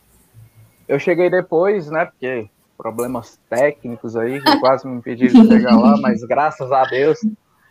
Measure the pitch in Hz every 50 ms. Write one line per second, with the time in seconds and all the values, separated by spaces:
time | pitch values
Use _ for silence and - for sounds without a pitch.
0 | _ _ _ _ _ _ _ - - - _ _ - _ _ _ _ - 139 143
1 | - 185 175 165 180 175 180 185 180 - 170 160 185 202 214 196 151 147 156 156
2 | 175 170 - _ 131 127 131 117 104 - _ _ _ _ _ - - 113 110 117
3 | 120 123 127 120 110 - _ _ _ _ - 120 135 147 147 - - 123 120 -
4 | - 117 113 113 113 123 135 143 139 156 143 - 127 127 135 131 - 131 127 120
5 | - 127 123 120 127 123 254 233 220 226 226 214 - 120 110 - 123 113 - -
6 | - - - - 123 - 123 135 151 156 147 - 135 123 135 131 131 - 123 131
7 | 143 156 147 - 220 214 214 - _ _ _ _ _ _